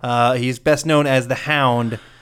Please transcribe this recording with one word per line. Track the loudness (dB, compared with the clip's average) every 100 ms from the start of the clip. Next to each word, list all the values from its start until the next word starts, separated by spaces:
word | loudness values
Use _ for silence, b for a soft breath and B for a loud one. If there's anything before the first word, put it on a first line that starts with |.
Uh, | -4 0 2 2
he's | -2 -2
best | 0 0 2
known | 0 2
as | 0 0
the | -4
Hound. | -2 0 2 0 -2 -6 b b